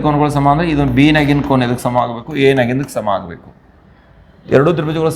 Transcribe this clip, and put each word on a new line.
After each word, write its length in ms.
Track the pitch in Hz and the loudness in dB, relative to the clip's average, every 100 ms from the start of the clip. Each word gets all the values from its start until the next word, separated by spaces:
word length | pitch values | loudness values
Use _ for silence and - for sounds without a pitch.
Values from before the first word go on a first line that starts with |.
ಕೋನಗಳು 280 | 151 143 147 139 | 0 0 0 0
ಸಮ 120 | 143 | 2
ಅಂದ್ರೆ 140 | 143 175 | 2 0
ಇದು 120 | 147 139 123 | 0 0 4
ಬಿನಾಗಿನ 420 | 147 156 143 143 - | 4 4 2 0 0
ಕೋನ 180 | 131 120 | 0 0
ಎದಕ್ಕೆ 180 | 123 131 | -2 -2
ಸಮ 100 | 123 | -2
ಆಗಬೇಕು? 260 | 120 117 113 147 139 | -2 -6 -8 0 2
ಎನಾಗಿಂದಕ್ಕೆ 480 | 139 117 131 139 120 | 2 0 -2 -4 -6
ಸಮ 100 | 107 98 | -4 -4
ಆಗಬೇಕು. 320 | 90 85 - - _ _ _ _ _ - - - - 131 | -6 -16 -20 -20 _ _ _ _ _ -20 -20 -20 0 2
ಎರಡೂ 160 | 151 165 | 2 0
ತ್ರಿಭುಜಗಳು 340 | 151 160 160 | -2 -2 -2